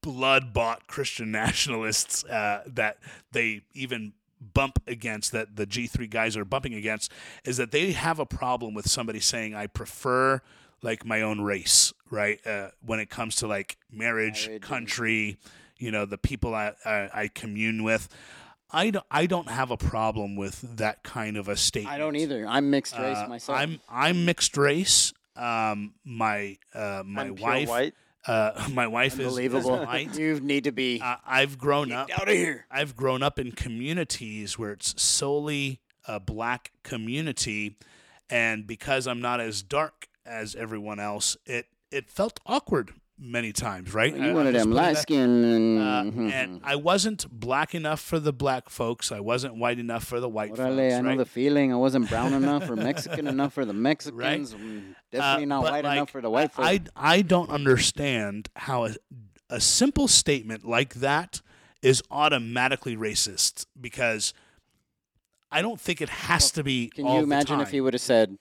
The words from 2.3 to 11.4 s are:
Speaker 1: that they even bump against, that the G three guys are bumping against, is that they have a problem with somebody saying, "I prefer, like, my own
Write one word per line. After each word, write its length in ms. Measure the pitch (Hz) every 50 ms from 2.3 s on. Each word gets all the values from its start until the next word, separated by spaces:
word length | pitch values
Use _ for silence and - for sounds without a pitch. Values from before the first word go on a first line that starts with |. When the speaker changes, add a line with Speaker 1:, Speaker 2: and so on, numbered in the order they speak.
| - 113 107 104 104 101 -
Speaker 1:
that 320 | - 127 113 113 107 104 _ - - - - _ _ -
they 300 | 123 117 113 110 104 _ _ _
even 400 | 139 135 127 127 117 110 104 104 _ _ _ _ _ 127 104 -
bump 260 | 135 135 135 131 - -
against, 460 | - 127 117 104 120 110 107 104 - -
that 240 | 113 110 104 104
the 100 | 107 107
G 200 | 101 104 120 120
three 200 | 117 - 120 120
guys 300 | 110 107 113 113 113 107
are 80 | 107 104
bumping 300 | 98 127 135 131 139 117
against, 360 | 107 104 110 107 110 - - - - - - - - _
is 120 | - 127
that 140 | 127 131 113
they 220 | 107 143 165 196 175
have 260 | 120 127 165 165 156
a 80 | 147
problem 480 | - - - - 123 123 123 120 113 107
with 140 | 107 101 -
somebody 320 | - - 120 113 110 110
saying, 340 | - - - 120 113 107 107
"I 120 | 107 104
prefer, 760 | 104 _ - 113 - - - - 139 127 127 131 135 135 131 _ _ - - _ _ _ _ -
like, 220 | 117 113 110 -
my 160 | 113 113 110 110
own 180 | 107 107 104